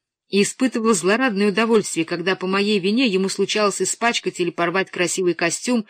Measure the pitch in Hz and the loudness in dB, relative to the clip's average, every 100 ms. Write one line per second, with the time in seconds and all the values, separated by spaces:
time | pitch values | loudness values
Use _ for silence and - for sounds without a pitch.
0 | _ _ - 196 196 - 254 240 220 208 | _ _ -2 0 2 2 -2 0 0 2
1 | 175 226 262 196 208 190 226 226 175 - | 2 2 2 2 0 2 2 2 2 -4
2 | 160 175 175 185 185 196 202 208 180 220 | -4 -4 -2 -2 -2 0 2 0 2 2
3 | 262 185 190 - 196 214 208 - 185 - | 2 2 -2 -2 -2 0 0 0 -4 -2
4 | 233 240 185 - 175 160 170 180 185 - | -2 -2 -4 -4 -4 -2 -2 0 -4 -2
5 | 175 - 180 165 170 - - 247 | -2 0 0 0 -2 -2 -2 -2